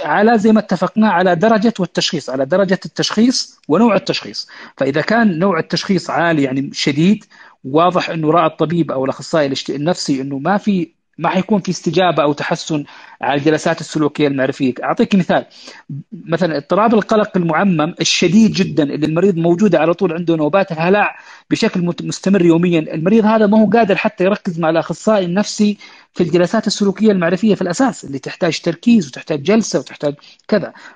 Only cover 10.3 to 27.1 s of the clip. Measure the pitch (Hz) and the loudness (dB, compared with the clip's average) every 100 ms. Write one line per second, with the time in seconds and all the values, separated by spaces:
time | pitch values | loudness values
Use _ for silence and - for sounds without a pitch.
10.3 | 139 151 202 214 190 165 _ _ - 165 | -6 -2 -2 0 -2 -4 _ _ -6 -4
11.3 | 175 185 208 180 170 - 160 180 156 151 | -2 0 -2 -2 -6 -2 0 2 2 0
12.3 | 147 - 165 - 156 139 - - - 123 | -2 -4 -6 -4 -6 -6 -14 -20 -8 -4
13.3 | 143 147 156 170 165 160 160 147 - 147 | 0 0 0 0 -4 -4 -2 -2 0 0
14.3 | 139 131 135 135 120 127 160 233 196 165 | 0 -2 -2 -2 -2 -4 -2 2 2 2
15.3 | 165 - - - - - 143 - 170 156 | 0 -2 -12 -20 -20 -14 -14 -14 -16 -6
16.3 | 160 175 147 - 180 220 220 180 214 208 | -2 -2 -2 -2 0 2 2 2 0 0
17.3 | 196 170 156 202 165 151 170 180 - 180 | 0 0 2 2 2 0 -2 -4 0 2
18.3 | 196 220 156 180 151 143 131 156 160 196 | 4 4 2 -2 0 -2 -2 -2 2 2
19.3 | 165 165 170 208 165 160 170 190 160 170 | 2 0 2 2 4 2 0 -2 -2 -2
20.3 | 165 151 190 196 156 170 202 175 - - | 0 0 0 0 -2 0 2 0 -4 -18
21.3 | - - - 220 190 175 160 165 156 190 | -20 -6 -2 0 0 -2 -4 -8 -4 0
22.3 | 196 175 165 180 170 160 - 165 226 214 | 4 4 4 2 0 -2 -4 2 4 4
23.3 | 220 214 220 214 233 220 190 220 - 185 | 4 4 4 4 4 2 0 -2 -2 -2
24.3 | 208 - 165 165 165 - 175 - 214 175 | -2 -4 -2 0 0 -2 -4 0 0 0
25.3 | 180 208 - 208 202 - - _ - 170 | -2 -2 0 0 -2 -10 -20 _ -4 0
26.3 | 170 175 220 214 - 196 190 220 | 2 2 0 -2 -2 -2 2 2